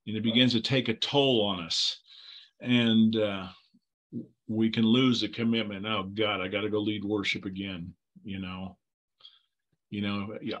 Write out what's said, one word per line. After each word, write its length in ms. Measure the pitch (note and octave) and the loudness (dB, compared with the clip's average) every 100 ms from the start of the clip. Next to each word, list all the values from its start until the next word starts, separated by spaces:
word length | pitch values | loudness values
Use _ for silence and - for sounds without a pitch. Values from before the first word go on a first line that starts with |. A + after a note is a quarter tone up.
| - | -8
and 80 | |
it 80 | G#2+ | -2
begins 300 | A2+ A#2 B2+ | 2 4 4
to 80 | A#2 | 2
take 280 | - C3+ A#2 | 0 0 0
a 60 | |
toll 520 | A2 - C#3+ C#3 A#2 G2+ | -2 0 2 4 4 2
on 180 | F#2 | -2
us. 360 | E2 - - - _ - - - - - | -4 -2 -2 -4 _ -20 -20 -20 -20 -8
And, 560 | B2 B2 A#2 A2+ A2 A2 | 2 4 4 6 4 4
uh, 300 | G#2 G2 F#2 - _ _ _ _ _ B2 - _ - | 0 -2 -8 -14 _ _ _ _ _ -14 -14 _ -4
we 220 | A2 A2+ | 0 2
can 160 | A#2 | 4
lose 380 | A2 B2 C3 A2 | 4 6 4 2
the 60 | G#2 | -2
commitment. 580 | - A2+ A2+ G#2 G2 G#2+ | -2 0 0 -2 -6 -4
"Oh 160 | G#2 | -4
God, 400 | F#2+ G2+ G#2 G2 | -4 -2 0 0
I 60 | F#2 | -2
gotta 200 | G2+ G#2 | -2 -2
go 120 | G#2 | -2
lead 220 | G#2+ G#2+ | -2 -2
worship 420 | G2+ G#2 F#2+ G2+ G2 | -2 -2 -2 -4 -6
again," 480 | F#2+ G2 F2+ F2 - _ - | -8 -8 -8 -12 -16 _ -18
you 160 | G#2+ F#2+ | -12 -8
know. 360 | F#2 F#2 F#2+ - _ _ _ _ - _ _ _ _ _ - | -8 -10 -12 -14 _ _ _ _ -20 _ _ _ _ _ -10
You 100 | G#2 | -6
know, 360 | G#2 G2+ G2+ A2 | -4 -4 -6 -8
yeah, 160 | A2 | -8